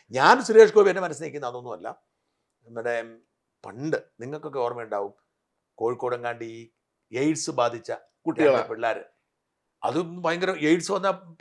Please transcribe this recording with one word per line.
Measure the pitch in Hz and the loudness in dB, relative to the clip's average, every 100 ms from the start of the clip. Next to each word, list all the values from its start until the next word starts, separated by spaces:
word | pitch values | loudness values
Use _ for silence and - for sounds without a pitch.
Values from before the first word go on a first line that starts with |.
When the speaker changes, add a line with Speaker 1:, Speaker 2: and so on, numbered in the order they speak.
| - | -8
Speaker 1:
ഞാൻ | 123 156 254 | 4 6 6
സുരേഷ് | 233 220 208 | 6 8 10
ഗോപി | - 196 | 8 4
എന്നെ | 185 | 2
മനസ്സിൽ | 175 139 | -4 -8
നിൽക്കുന്ന | 156 143 123 | -10 -8 -8
അതൊന്നുമല്ല. | 123 123 87 110 - _ _ _ _ _ _ 117 | -8 -12 -12 -12 -16 _ _ _ _ _ _ -16
നമ്മുടെ | 117 117 117 117 117 _ _ _ _ - | -8 -4 -4 -8 -16 _ _ _ _ -18
പണ്ട് | 110 156 143 - - | -10 -6 -6 -6 -16
നിങ്ങൾക്കൊക്കെ | 123 151 151 135 | -14 -12 -10 -6
ഓർമ്മയുണ്ടാവും, | 120 120 110 104 101 - _ _ _ _ _ - | -6 -6 -8 -8 -8 -12 _ _ _ _ _ -6
കോഴിക്കോടെങ്ങാണ്ട് | 113 123 123 120 120 117 | -6 -4 -6 -6 -8 -10
ഈ | 117 113 113 _ _ _ _ | -12 -16 -20 _ _ _ _
എയ്ഡ്സ് | 120 147 147 - | -2 -2 -2 -4
ബാധിച്ച | 127 120 120 - 113 _ _ 160 | 0 0 -2 -10 -12 _ _ -4
Speaker 2:
കുട്ടികളെ. | 160 147 120 | 2 4 4
Speaker 1:
രണ്ട് | - | 0
പിള്ളേര്, | 113 117 107 - _ _ _ _ _ _ _ | -4 -2 -4 -8 _ _ _ _ _ _ _
അതും | 107 147 170 180 | -4 -2 -4 -4
ഭയങ്കര | 165 175 180 | -4 -2 -2
എയ്ഡ്സ് | 156 151 175 165 | 0 2 2 0
വന്ന, | 196 190 180 - - | -4 -2 -4 -10 -20